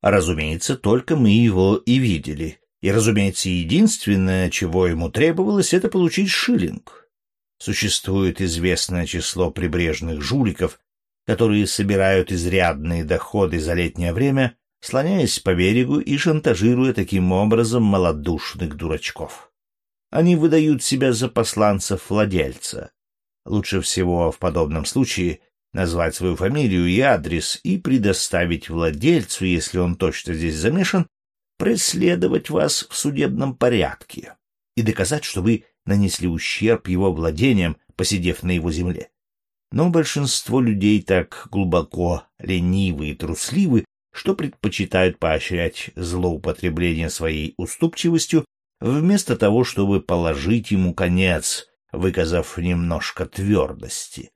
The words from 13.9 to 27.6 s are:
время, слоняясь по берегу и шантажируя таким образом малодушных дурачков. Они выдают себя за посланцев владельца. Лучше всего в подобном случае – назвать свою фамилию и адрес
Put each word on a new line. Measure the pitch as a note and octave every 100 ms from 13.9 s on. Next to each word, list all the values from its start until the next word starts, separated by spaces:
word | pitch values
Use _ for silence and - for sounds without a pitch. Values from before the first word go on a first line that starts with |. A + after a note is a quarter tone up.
| - F2
время, | E2+ C#3 C3+ B2+ - _ _
слоняясь | - C3 D#3 G3 C3 -
по | -
берегу | F2 F2+ A2+ B2+ D3
и | - C#3
шантажируя | F3 D#3 D3+ G#2 A2 B2 C3
таким | A2+ F2+ F#2+ F2+
образом | F#2 G#2+ A2+ A2+ A#2+
малодушных | G#2+ G2 F2 D2+ D2 D#2+ - - E2+ D2
дурачков. | E2 D#2 - - D#2 - - _ _ _ _ _ _
Они | D3 F3
выдают | E3+ D#3+ D#3 D#3 C#3
себя | - C3+ C3
за | A2+ B2+
посланцев | - - - G#2 G2 - F#2+ -
владельца. | G2+ G#2+ F#2 C#2 B1+ - - - _ _ _ _ _ -
Лучше | G#2 - F#2+
всего | E2+ - F2+ F2 E2
в | -
подобном | F2+ E2+ D#2 D#2+
случае – | - - C3 - F2 D2+ _ _ _
назвать | - F2+ E2+ E2
свою | - F2+ E2+
фамилию | F#2+ D3 B2+ F#2 F2
и | F#2+
адрес | C3+ G#2 D2+ E2 - -